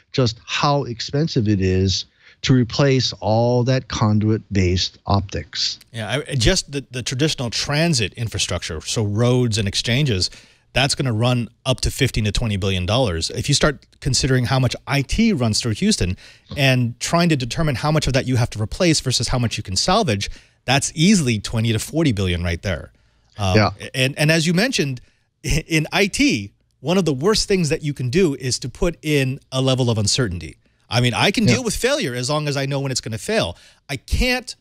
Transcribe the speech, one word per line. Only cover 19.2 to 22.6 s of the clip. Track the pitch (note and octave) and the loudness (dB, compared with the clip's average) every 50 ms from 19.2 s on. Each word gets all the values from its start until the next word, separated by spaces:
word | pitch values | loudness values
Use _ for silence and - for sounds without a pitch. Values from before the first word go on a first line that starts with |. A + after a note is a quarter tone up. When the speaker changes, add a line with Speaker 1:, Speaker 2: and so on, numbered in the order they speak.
| - | 0
Speaker 2:
how | - C3+ | 0 0
much | B2 B2 A2+ - | 0 0 -2 -2
you | - - | -6 -6
can | - F#2 | -4 -2
salvage, | - - F#3 F#3 A3+ G#3+ C3+ G#2 G2 - - - - - _ _ _ _ | -2 0 2 2 2 2 2 0 -2 -4 -6 -10 -14 -18 _ _ _ _
that's | A#2 C3 D3 - - - | 0 0 0 0 -2 0
easily | D3+ D#3+ G3+ A3 F3+ C#3+ B2 A2+ G#2 | 2 4 6 6 4 4 2 0 -2
twenty | - - - A2+ A2+ A#2 A2 | -4 -4 -2 0 0 0 0
to | A2 | -2
forty | - - - D#3+ E3+ C#3 | -4 -2 -2 0 2 2
billion | G#2 G2+ F#2+ F2+ F2 E2+ F2 | 2 2 0 0 0 -2 -2
right | F2 F2 E2 | -2 -4 -4